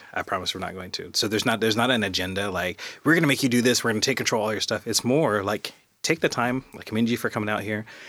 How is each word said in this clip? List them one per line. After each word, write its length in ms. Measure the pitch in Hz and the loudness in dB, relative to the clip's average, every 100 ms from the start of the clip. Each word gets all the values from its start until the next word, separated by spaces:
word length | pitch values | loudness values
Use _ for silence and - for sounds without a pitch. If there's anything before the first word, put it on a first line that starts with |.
| - | -10
I 80 | - | -8
promise 320 | - 92 90 92 | -4 -4 -4 -6
we're 60 | |
not 120 | 90 92 | -6 -8
going 160 | 90 | -10
to. 180 | - 87 - | -10 -6 -2
So 120 | 107 | 0
there's 180 | 107 127 | 0 0
not, 140 | 110 | 2
there's 160 | 110 107 | 2 2
not 140 | 123 | 2
an 120 | 123 | 2
agenda 460 | 101 90 92 95 101 | 0 -2 -4 -4 -4
like, 280 | 90 90 90 - - | -2 -4 -6 -12 -4
"We're 120 | 143 165 | 2 4
gonna 120 | 156 | 4
make 160 | 131 | 4
you 60 | 131 | 4
do 120 | 120 | 4
this, 220 | 120 117 | 4 2
we're 60 | 117 | 2
gonna 80 | 107 | 0
take 160 | - 131 | 0 0
control 260 | 113 117 | 0 0
of 20 | 110 | 0
all 60 | |
your 80 | 104 | 0
stuff." 260 | - 107 117 | 0 -2 -2
It's 160 | 104 | -2
more 400 | 120 143 143 104 | 2 4 4 2
like, 300 | 98 104 - - _ _ | 2 -2 -4 -14 _ _
"Take 200 | - 160 | -2 0
the 80 | 170 | 0
time, 340 | - 120 131 - - | 0 0 0 -6 -16
I 40 | |
commend 260 | - 110 117 | -4 0 2
you 80 | 120 | 2
for 120 | 117 | -2
coming 200 | 113 104 | -2 -2
out 120 | 107 | -2
here. 220 | 101 107 113 - | -2 -6 -6 -16